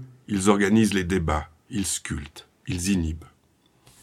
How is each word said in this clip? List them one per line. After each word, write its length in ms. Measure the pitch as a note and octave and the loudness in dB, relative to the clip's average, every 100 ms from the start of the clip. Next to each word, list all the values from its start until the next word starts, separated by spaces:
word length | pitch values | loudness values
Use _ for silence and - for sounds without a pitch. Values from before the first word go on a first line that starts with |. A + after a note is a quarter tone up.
| - - - | 0 -16 -4
ils 220 | G2+ F#2+ | 0 4
organisent 440 | G2+ G2 A2 G#2+ | 4 4 4 4
les 100 | G2 | 0
débats, 460 | F2 F#2 D#2+ D#2 D#2+ _ - | 0 -2 0 -2 -6 _ -10
ils 160 | G2 F2+ | -6 -4
sculptent, 640 | - - C#2+ C#2+ - - _ - | -6 -6 -8 -10 -18 -20 _ -8
ils 220 | F2+ F#2 | -4 0
inhibent. 360 | F#2+ D#2+ D#2+ - _ _ _ _ _ - - | 0 -2 -6 -12 _ _ _ _ _ -20 -20